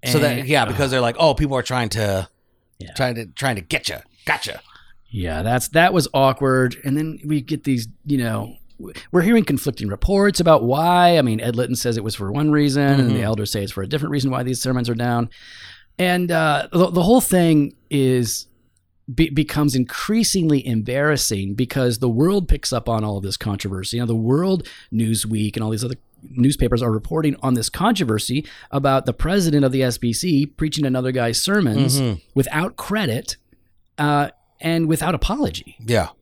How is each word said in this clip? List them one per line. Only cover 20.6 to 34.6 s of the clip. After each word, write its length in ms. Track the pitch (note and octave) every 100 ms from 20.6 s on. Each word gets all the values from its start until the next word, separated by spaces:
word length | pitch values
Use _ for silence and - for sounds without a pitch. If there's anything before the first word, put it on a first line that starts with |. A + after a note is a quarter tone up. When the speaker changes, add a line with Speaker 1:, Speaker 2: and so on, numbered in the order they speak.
| C3
Speaker 2:
embarrassing 880 | A#2 G#2 B2+ D3 C#3+ - G#2 G2
because 460 | G#2+ B2 C#3 B2 A2+
the 100 | B2+
world 380 | A#2 D#3+ G3+ F3
picks 260 | D3 -
up 160 | A#2+ A#2
on 140 | A2+
all 140 | A2 G2+
of 60 |
this 140 | G2 -
controversy. 600 | G#2+ G2+ G2+ F#2+ F#2 A#2
You 40 |
know, 40 | A#2+
the 80 | A2+
World, 520 | A2+ C#3 F#3 F#3+ - - -
Newsweek, 640 | A2 A2+ A2+ A2 A2 G#2+ A2+
and 80 |
all 60 | A2
these 140 | A2 A#2
other 100 | - _ _
newspapers 600 | - B2+ B2+ D3 B2 A#2
are 80 | A#2+
reporting 440 | A2 - D#3+ D#3 C3+
on 140 | C3 B2+
this 120 | G#2+
controversy 760 | - G3 G#3 C#3+ G#2+ - B2+ D#3 - -
about 380 | C#3+ C#3 C3+ C3
the 40 |
president 520 | - D#3 G3+ E3+ D3 C3+
of 60 |
the 100 | C3
S 160 | C3 A#2
B 160 | A#2+
C 320 | A#2 - C#3+ C#3+
preaching 400 | - D#3 D3 C#3
another 260 | B2+ B2+
guy's 300 | B2+ A#2 A#2
sermons 580 | - G#3 D#3 A2 C#3 C#3
Speaker 1:
Mm-hmm. 200 | B2+ G2 _ -
Speaker 2:
without 400 | C3+ D3+ F#3 -
credit, 600 | - G#3+ F3 A2+ - - _ _ _ _ _ -
uh, 320 | D3 D3 C#3+ - _
and 280 | _